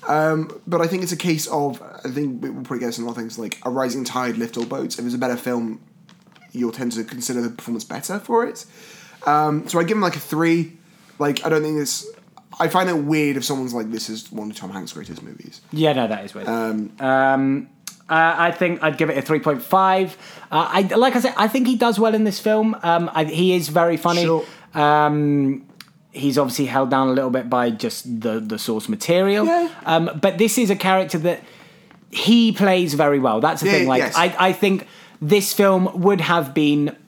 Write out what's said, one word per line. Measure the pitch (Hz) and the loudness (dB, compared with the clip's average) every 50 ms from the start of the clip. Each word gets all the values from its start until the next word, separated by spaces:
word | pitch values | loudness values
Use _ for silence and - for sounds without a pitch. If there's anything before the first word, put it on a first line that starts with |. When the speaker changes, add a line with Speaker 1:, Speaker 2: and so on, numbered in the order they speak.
| - - | -2 0
Speaker 1:
Um, | 147 156 156 160 156 156 160 - - - _ | 0 2 2 2 0 0 -2 -6 -10 -16 _
but | - 170 170 | -4 0 0
I | 170 | 0
think | 165 196 185 185 | 0 0 -2 -4
it's | 170 180 | -4 -6
a | |
case | 151 - 180 165 151 - - | -4 0 0 0 0 -2 -4
of, | - 151 143 143 123 - - - - - - | -2 -2 -2 -2 -4 -6 -14 -18 -20 -12 -10
I | 147 | -6
think | 123 143 147 143 127 117 - | -4 -4 -4 -4 -4 -6 -8
we'll | 135 113 | -8 -8
probably | - 131 - 139 120 | -10 -8 -8 -6 -6
get | 123 | -4
this | 120 117 120 | -6 -6 -6
in | 117 | -8
a | |
lot | 120 117 | -8 -8
of | 120 | -8
things, | 113 113 107 113 | -10 -10 -10 -10
like, | 113 104 - - - | -10 -10 -10 -8 -8
a | 127 | -6
rising | 123 131 131 123 120 135 127 | -2 -2 -2 -2 -2 -6 -6
tide | 120 - 127 127 123 113 | -6 -4 -4 -2 -2 -2
lift | 113 117 113 - | -4 -4 -6 -4
all | 123 117 | -6 -6
boats. | 120 127 139 135 127 - - | -6 -6 -6 -6 -8 -8 -8
If | 120 | -6
it's | 123 120 | -6 -4
a | 123 | -4
better | 127 127 123 | -2 -4 -4
film, | 123 - 127 123 120 117 113 110 - - _ _ _ _ _ - _ _ - _ _ - - _ | -4 -4 -4 -4 -4 -4 -6 -8 -10 -16 _ _ _ _ _ -20 _ _ -20 _ _ -20 -16 _
you'll | 123 123 113 113 | -4 -4 -4 -4
tend | 131 131 120 110 | -4 -6 -6 -4
to | 113 113 | -6 -8
consider | 110 - 123 120 - 127 120 120 | -8 -10 -10 -8 -6 -4 -4 -4
the | 117 | -4
performance | 113 - - - 117 113 - | -6 -10 -10 -8 -8 -8 -8
better | - - 127 156 - 180 208 | -10 -12 -10 -8 -8 -8 -8
for | 202 - 233 226 233 | -6 0 0 0 0
it. | - - - - - - - - - - - - - - - - | 0 -6 -12 -16 -20 -20 -20 -20 -20 -20 -20 -20 -20 -20 -6 0
Um, | 147 147 151 151 151 151 151 - - | 2 2 2 2 2 0 -2 -4 -2
so | - 175 | -2 -2
I | 170 | 0
give | 170 220 | 0 0
him, | 214 202 | 0 0
like, | 175 165 | 0 -2
a | 151 | -4
three. | - - - 156 165 165 165 170 165 160 - - _ _ _ _ _ _ - _ | -8 -6 -2 0 2 2 2 2 0 -4 -8 -20 _ _ _ _ _ _ -6 _
Like, | 147 147 143 - - | -2 -2 -2 -2 0
I | 160 | 0
don't | 160 156 151 | 0 0 0
think | 151 156 151 | 0 -2 -2
it's, | 147 139 - - - - - - _ _ _ - _ _ - - | -2 -4 -6 -8 -8 -14 -18 -20 _ _ _ -20 _ _ -4 -2
I | 170 160 | -2 2
find | - 180 185 180 | 2 2 2 2
it | 175 160 143 | 0 -2 0
weird | 143 156 156 151 147 139 | 0 0 2 2 0 0
if | 135 123 | -2 -2
someone's | - 147 135 131 127 120 | -4 -4 -4 -4 -6 -6
like, | 120 110 110 | -6 -6 -6
"This | 113 110 - - | -8 -8 -8 -8
is | 110 110 - - | -10 -10 -12 -12
one | - 110 107 107 | -12 -10 -10 -10
of | 104 | -12
Tom | - - 95 | -12 -14 -12
Hanks' | 95 95 90 - - | -12 -10 -12 -12 -14
greatest | - - - 85 80 - | -14 -14 -14 -16 -16 -16
movies." | - 73 - - - - - _ _ - | -18 -18 -18 -20 -20 -20 -20 _ _ -4
Speaker 2:
Yeah, | 151 160 151 143 | 0 2 2 2
no, | 131 120 | 2 0
that | 107 107 101 101 | -2 -4 -6 -8
is | 98 - | -14 -14
weird. | 101 98 | -12 -8
Speaker 1:
Um, | 104 110 117 113 113 110 107 107 - - - | -6 -4 -4 -4 -4 -4 -4 -6 -8 -10 -6
Speaker 2:
Um, | 131 131 131 131 135 135 135 135 135 135 135 143 - - _ _ _ - - _ _ - | -2 0 2 2 4 4 2 2 2 0 0 -2 -4 -10 _ _ _ -20 -20 _ _ 0
uh, | 165 160 165 165 165 160 | 2 4 4 4 2 2
I | 170 170 165 | 0 0 0
think | - 180 175 160 - - | 0 -2 -2 -2 0 -2
I'd | 156 147 127 | -2 0 0
give | 160 151 | -2 0
it | 143 139 | 0 -2
a | 131 | 0
three | - 160 151 | 0 -2 0
point | 151 156 147 127 120 | 2 0 -2 -2 -2
five. | - - 185 190 190 190 190 190 180 - - - - - - - - - | 0 2 4 4 4 4 2 0 -2 -6 -14 -20 -20 -20 -20 -14 -2 0
Uh, | 156 165 - | 0 0 2
I, | - 190 196 190 - | 2 2 2 2 2
like | 214 247 262 254 | 4 4 4 2
I | 247 | 2
said, | 240 254 240 | 0 0 0
I | - 208 220 | 2 0 2
think | 220 269 254 | 2 2 2
he | 226 262 | 2 2
does | 220 247 233 226 190 | 2 2 2 2 4
well | 220 220 220 | 2 2 4
in | 220 214 | 2 2
this | 208 190 - | 0 0 0
film. | - 214 214 220 220 220 214 - - | 0 2 2 2 2 0 -2 -2 0
Um, | 175 170 170 170 165 - | 2 2 2 2 0 0
I, | 160 160 | -2 -2
he | 151 156 160 180 185 180 | 0 0 2 2 4 4
is | 180 165 143 | 2 0 0
very | 151 175 170 170 170 | 2 2 2 2 2
funny. | 160 - 175 170 175 175 | 0 0 0 2 2 2
Speaker 1:
Sure. | 165 165 160 156 - - - - - - | 2 2 0 0 -6 -14 -20 -20 -10 -2
Speaker 2:
Um, | 160 147 147 151 151 151 147 151 151 147 147 143 143 139 135 139 139 - - - _ - _ _ _ _ _ _ | 2 4 4 6 6 4 4 2 2 2 2 2 2 2 2 0 -2 -6 -18 -20 _ -20 _ _ _ _ _ _
he's | - 135 143 131 147 | -2 -2 0 2 2
obviously | 143 127 120 - 143 | 0 0 0 -2 -4
held | 123 123 135 135 127 | 0 0 0 0 2
down | 135 131 135 131 | 2 2 2 2
a | 127 | 2
little | 135 135 131 | 0 0 0
bit | 120 131 120 120 | -2 -2 -2 0
by | 123 123 123 120 | 0 2 2 0
just | 113 107 - 113 - - - 123 120 113 | -2 -2 -4 -6 -6 -8 -8 -8 -8 -4
the, | 110 117 110 110 | -4 -4 -4 -4
the | 110 107 110 107 | -4 -6 -8 -6
source | - - 113 107 107 - | -4 -4 -4 -4 -2 -4
material. | 110 104 - - 170 180 190 196 202 208 214 | -6 -6 0 2 2 4 4 2 2 2 2
Speaker 1:
Yeah. | 330 330 349 339 330 330 - - | 2 2 2 0 -2 -4 -8 -2
Speaker 2:
Um, | - 165 165 165 170 - 156 | 0 2 2 2 0 -4 0
but | - 196 175 170 | 0 0 2 4
this | 220 220 214 254 | 2 2 4 2
is | 240 190 | 2 2
a | 202 | 0
character | - - 185 190 190 190 156 - 180 | 0 2 2 2 2 2 0 -2 -2
that | 156 175 170 - - - - - - - - - _ _ - - _ _ | 0 0 -2 -2 -8 -20 -20 -20 -20 -20 -20 -20 _ _ -20 -20 _ _
he | - - - - 226 240 233 226 214 | -8 -4 2 6 6 6 6 4 4
plays | - 196 196 185 185 180 165 143 | 4 4 4 4 4 2 0 2
very | 143 160 147 143 143 | 2 4 4 4 4
well. | 131 127 107 110 | 2 2 2 4
That's | 117 156 165 156 - | 2 2 0 2 0
the | 190 | 2
Speaker 1:
Yeah, | 196 | 2
Speaker 2:
thing. | - 135 131 | 2 2 2
Like, | 131 127 | 2 2
Speaker 1:
yes. | 123 117 - | 0 0 2
Speaker 2:
I, | 160 170 180 175 - | 2 2 2 2 2
I | 180 190 185 | 2 2 2
think | 185 - 202 190 185 - - - - - - - - | 2 2 2 2 0 -2 -10 -20 -20 -20 -20 -14 -8
this | - 151 208 202 190 - - | 0 2 4 4 4 0 0
film | - 202 196 190 185 185 180 - 180 | 2 4 4 4 4 2 0 0 2
would | 170 196 202 185 160 | 4 4 4 4 2
have | 143 175 170 151 131 135 | 0 0 0 0 0 0
been | 165 151 147 147 147 147 143 - - _ | 2 2 4 4 2 0 -2 -4 -10 _